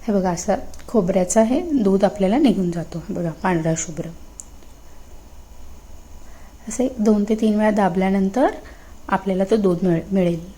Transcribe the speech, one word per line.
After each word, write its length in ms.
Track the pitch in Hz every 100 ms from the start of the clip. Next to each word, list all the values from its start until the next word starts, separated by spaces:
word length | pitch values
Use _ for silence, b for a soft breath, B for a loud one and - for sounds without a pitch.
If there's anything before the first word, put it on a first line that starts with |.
| -
हे 40 |
बघा, 180 | 202 185
असं 240 | 170 - 190 - - -
खोबऱ्याचं 540 | 233 180 190 180 220
हे 180 | 220 262
दूध 440 | 359 285 196 190
आपल्याला 340 | 196 - 185 240
निघून 320 | 294 185 180
जातो. 280 | 170 160 170
हे 160 | 156
बघा, 160 | 175 170
पांढरा 420 | 156 190 175 160 165
शुभ्र. 320 | - 165 170 - - - - - - - - - - - - - - - - - - - - - B B B B -
असे 260 | - 254 -
दोन 260 | 214 208 202
ते 60 |
तीन 200 | 220 220
वेळा 160 | 208 214
दाबल्यानंतर 760 | 214 190 180 190 196 190 247 320 427 B B B B -
आपल्याला 360 | 196 196 185
तो 120 | 190 220
दूध 220 | 196 175
मिळ-, 300 | 180 165 170
मिळेल. 280 | 196 175 170 175